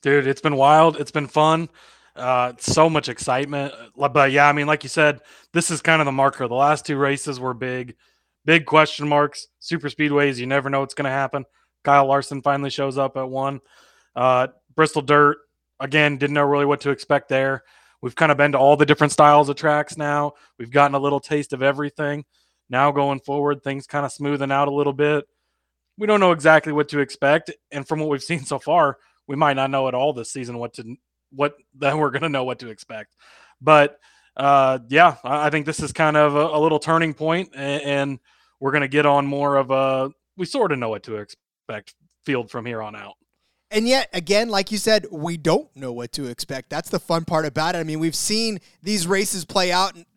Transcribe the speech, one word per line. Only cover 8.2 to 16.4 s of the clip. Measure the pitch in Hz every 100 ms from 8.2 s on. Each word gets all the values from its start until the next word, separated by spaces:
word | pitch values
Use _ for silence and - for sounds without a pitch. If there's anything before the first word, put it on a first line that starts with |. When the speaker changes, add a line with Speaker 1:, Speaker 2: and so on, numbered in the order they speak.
| _ _
Speaker 1:
big | - 165 156
question | 156 151 - 147
marks. | 147 147 - - _
Super | - 170 143
speedways, | - 151 143 143 123
you | 123
never | 139 135
know | 139
what's | 139
gonna | - 139
happen. | 135 135 143 120 _ _ _
Kyle | - 143 135
Larson | 139 131 139
finally | 135 143 139
shows | 135 139 131
up | 135 135
at | 131
one. | 131 135 139 _ _ _ _ _
Uh, | - 127 127 127 _ _ -
Bristol | 156 156
Dirt, | 135 147 147 151 _ _ _ _
again, | 135 151 147 139
didn't | 143
know | 147